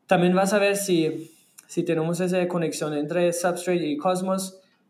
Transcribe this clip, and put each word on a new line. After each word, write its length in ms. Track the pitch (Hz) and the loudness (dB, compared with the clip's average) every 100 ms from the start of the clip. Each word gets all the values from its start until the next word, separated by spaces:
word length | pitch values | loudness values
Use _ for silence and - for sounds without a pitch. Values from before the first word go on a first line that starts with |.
| - | 0
también 300 | 180 180 185 | 4 4 4
vas 160 | 196 | 2
a 80 | 208 | 2
ver 160 | 202 196 | 2 0
si, 560 | 190 170 156 - - _ _ - - | 0 2 2 -2 -12 _ _ -20 -8
si 160 | - | -6
tenemos 360 | 165 160 160 170 | -2 0 0 -2
esa 260 | 180 185 175 | 0 0 0
conexión 440 | 175 160 - 151 | -2 -2 -4 -4
entre 380 | 147 147 175 175 | -4 -2 2 2
Substrate 540 | 170 180 175 - 175 151 | 2 -2 -2 -2 0 0
y 100 | 147 | -2
Cosmos, 640 | 185 185 190 190 190 - _ _ _ | 0 -2 -2 -4 -4 -12 _ _ _